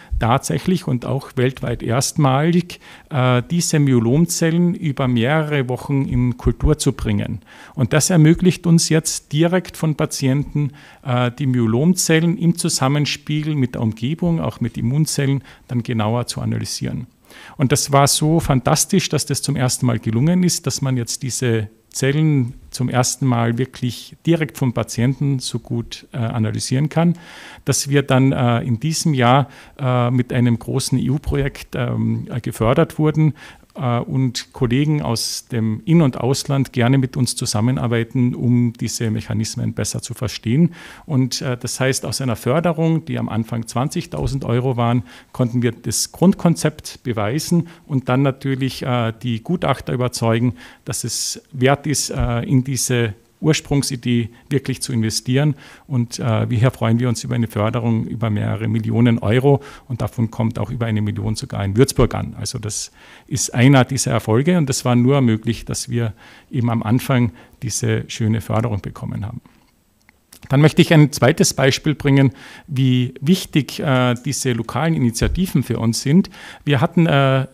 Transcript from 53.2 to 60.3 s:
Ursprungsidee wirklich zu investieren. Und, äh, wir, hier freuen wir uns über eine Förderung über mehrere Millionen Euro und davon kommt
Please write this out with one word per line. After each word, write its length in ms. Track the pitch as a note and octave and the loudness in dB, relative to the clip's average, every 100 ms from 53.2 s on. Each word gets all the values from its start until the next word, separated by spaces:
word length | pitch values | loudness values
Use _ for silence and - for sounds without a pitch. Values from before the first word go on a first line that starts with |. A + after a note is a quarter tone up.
| _ - | _ -4
Ursprungsidee 920 | D#3 D3+ - C#3+ B2+ C3 B2 A#2+ A2+ - - | 0 0 0 -2 -2 -4 -2 0 -2 -8 -4
wirklich 320 | C#3 - B2+ | -4 -2 -6
zu 100 | - | -4
investieren. 640 | B2 A2 - - B2+ D3+ C#3+ - - - | -2 -2 -2 0 2 2 -2 -8 -20 -6
Und, 320 | C3 A#2 - | -2 -2 -4
äh, 280 | B2 A2 A2+ | -2 0 0
wir, 120 | A#2 | 2
hier 100 | B2+ | 2
freuen 300 | - A2+ A#2 | 2 0 2
wir 100 | B2+ | 0
uns 140 | A2+ | -2
über 100 | C3 | -4
eine 140 | B2 A2+ | -2 -2
Förderung 580 | - G#2+ A#2+ A#2 A2 - | 0 0 0 0 -2 -2
über 240 | A2+ A2+ | -4 -4
mehrere 380 | G#2+ G#2+ G#2 A2+ | -2 -2 -4 -2
Millionen 500 | A2+ A2 A2+ A#2+ A#2 | -2 0 2 4 4
Euro 460 | G2 B2 C3+ C#3+ - - - | 2 2 4 2 0 -18 -10
und 140 | A#2+ | -6
davon 280 | A2 - | -6 -4
kommt 300 | A2+ | -4